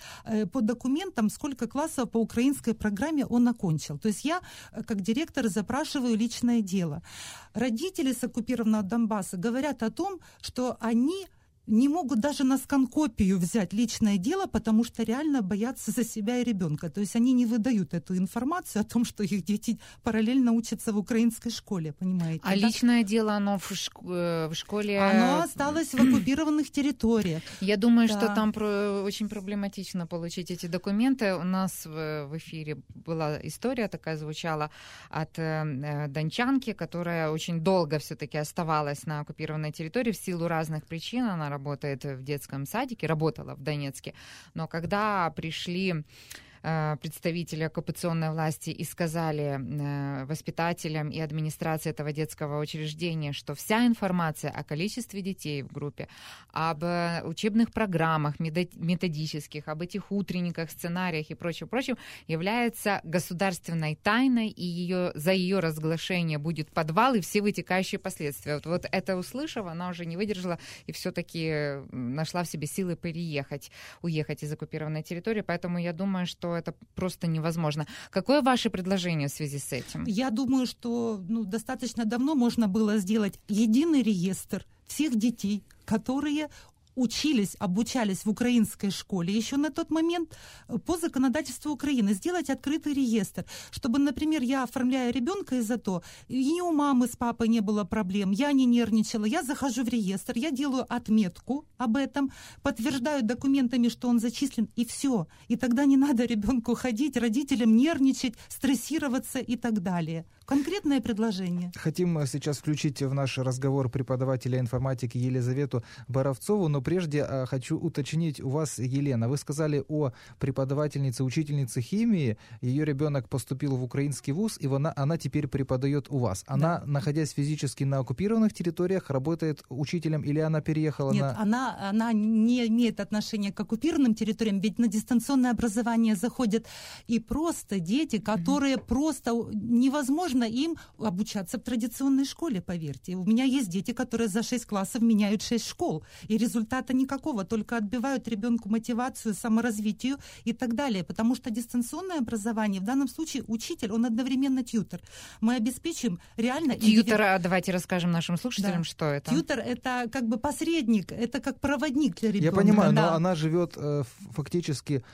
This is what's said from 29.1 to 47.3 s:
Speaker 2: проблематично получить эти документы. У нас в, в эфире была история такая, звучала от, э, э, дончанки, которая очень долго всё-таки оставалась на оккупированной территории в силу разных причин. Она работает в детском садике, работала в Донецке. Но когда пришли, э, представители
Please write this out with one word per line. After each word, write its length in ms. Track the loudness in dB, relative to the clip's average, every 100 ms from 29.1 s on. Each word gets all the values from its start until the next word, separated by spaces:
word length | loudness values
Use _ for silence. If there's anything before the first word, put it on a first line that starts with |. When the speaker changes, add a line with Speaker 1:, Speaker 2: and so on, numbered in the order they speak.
| -4 -6
Speaker 2:
проблематично 800 | -6 -6 -4 -4 -6 -8 -6 -6
получить 460 | -6 -6 -8 -8
эти 160 | -8 -4
документы. 680 | -4 -2 2 2 2 0
У 80 | 0
нас 420 | 0 0 -2 -4
в, 440 | -10 -6 -4 -4 -6
в 60 | -8
эфире 400 | -10 -10 -8 -8 -12 -12 -6
была 340 | -2 -2 -4
история 460 | -6 -4 -4 -2 -4
такая, 280 | -4 -6 -6
звучала 540 | -6 -6 -4 -2 -4 -8 -20 -20 -8
от, 260 | -6 -6 -4
э, 20 |
э, 640 | -2 -2 -2 -4 -4 -4 -4
дончанки, 680 | -4 -2 0 2 2 0
которая 560 | -6 -6 -4 -2 -2 0
очень 280 | -2 -2 0
долго 380 | 2 4 2 -2
всё-таки 400 | -4 -10 -6 -4
оставалась 640 | -4 -2 0 2 0 -4 -6
на 120 | -6
оккупированной 500 | -8 -8 -6 -4 -6
территории 400 | -6 -4 -2 0
в 40 | -2
силу 300 | -4 -2 0
разных 380 | 0 -2 -6 -8
причин. 380 | -10 -6 -2
Она 260 | -2 -2 -4 -6
работает 480 | -6 -6 -4 -6
в 180 | -6 -8
детском 440 | -6 -8 -6 -8 -4
садике, 400 | -4 -4 -4 -2
работала 480 | 0 0 -2 -10
в 80 | -10
Донецке. 500 | -6 -6 -6 -10 -14 -16 -18 -20 -14
Но 140 | -10 -8
когда 640 | -6 -2 0 0 0 0
пришли, 640 | -2 -8 -6 -6 -2 -2 -2 -6 -16 -20 -20 -20 -8
э, 340 | -4 -2 -2 -4
представители 600 | -6 -6 -4